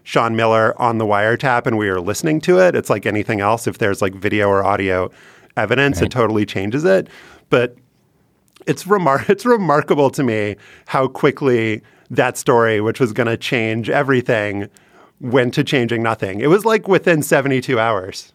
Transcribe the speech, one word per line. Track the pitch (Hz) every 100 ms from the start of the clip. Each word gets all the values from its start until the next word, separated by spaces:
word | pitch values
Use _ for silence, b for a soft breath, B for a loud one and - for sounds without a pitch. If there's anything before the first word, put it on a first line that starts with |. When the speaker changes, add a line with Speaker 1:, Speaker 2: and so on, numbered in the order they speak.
Speaker 1:
Sean | - 151 117
Miller | 113 113 110 110 -
on | 120 113
the |
wiretap | 110 101 107 117 139 120 131
and | 113
we | 104
were | 92
listening | 87 104 160 156
to | 170 180
it. | 180
It's | 131 -
like | 107
anything | 110 104 101 107
else. | 101 113 -
If | 98
there's, | 107 98
like, | 98
video | 98 101 107 101
or | 98
audio | 98 98 98 92 92 B B B B -
evidence, | 107 123 143 -
Speaker 2:
Right. | 104
Speaker 1:
it |
totally | 131 110 107 104
changes | - 101 135
it. | 170 190 170 B B B -
But | 135 123 - _ _ _ _ _ _ _ _ -
it's | 151
remar-, | 180 202 160 135 117
<laughs> |
it's | 196
remarkable | 247 233 175 147 147 151 135
to | -
me | 131 107 104 98 B B B
how | 139 131
quickly | - 151 - 143 120 113 107 b b b
that | 123 127 -
story, | - 120 113 107
which | 107 107
was | 120
gonna | 107 113 113
change | - 131 110 113 113
everything, | 143 135 131 120 117 104 101 101 b b b b b
went | 127 131 123
to | 123
changing | 131 143 117 120
nothing. | 117 113 98 95
It | 135
was, | 196
like, | 220 220 -
within | 180 - 160
seventy-two | 131 156 135 131 123 120
hours. | 113 107 95 - -